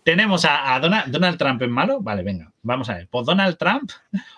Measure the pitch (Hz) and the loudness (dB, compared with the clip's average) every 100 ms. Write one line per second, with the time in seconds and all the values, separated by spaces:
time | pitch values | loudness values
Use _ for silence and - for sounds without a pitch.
0 | - 175 214 175 165 143 135 127 160 214 | 0 2 2 2 2 2 2 2 2 2
1 | 135 147 180 170 139 120 123 120 196 277 | 0 0 0 2 0 0 0 0 0 0
2 | 110 101 95 92 80 _ 113 131 120 90 | -2 -4 -4 -6 -10 _ -6 -4 -4 -8
3 | 90 123 120 190 190 - 175 262 294 - | -6 -4 0 2 0 0 0 0 -4 -14
4 | _ 202 - | _ -10 -10